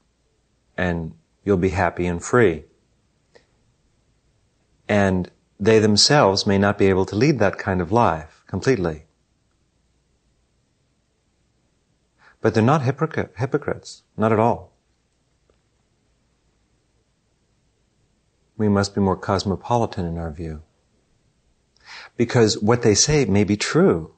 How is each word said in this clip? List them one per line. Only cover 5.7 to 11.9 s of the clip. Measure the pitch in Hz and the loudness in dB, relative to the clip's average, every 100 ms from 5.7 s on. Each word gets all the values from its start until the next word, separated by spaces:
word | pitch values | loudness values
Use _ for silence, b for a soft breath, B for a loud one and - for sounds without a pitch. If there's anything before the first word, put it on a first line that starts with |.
| 110 | 4
themselves | 107 101 - 147 104 95 107 | 4 2 4 4 4 2 0
may | 98 | 2
not | 101 98 | 2 2
be | 98 | 2
able | 95 92 | 2 0
to | 101 | 0
lead | 143 127 | 0 2
that | 98 - | 0 -2
kind | 104 92 | -4 -4
of | 82 | 0
life | 113 107 80 80 _ - | 0 2 -2 -8 _ -10
completely. | 95 131 98 85 76 - _ _ _ _ _ _ _ _ _ _ _ _ _ _ _ _ _ _ _ _ _ _ _ _ _ _ _ _ | -6 -2 -2 -2 -6 -16 _ _ _ _ _ _ _ _ _ _ _ _ _ _ _ _ _ _ _ _ _ _ _ _ _ _ _ _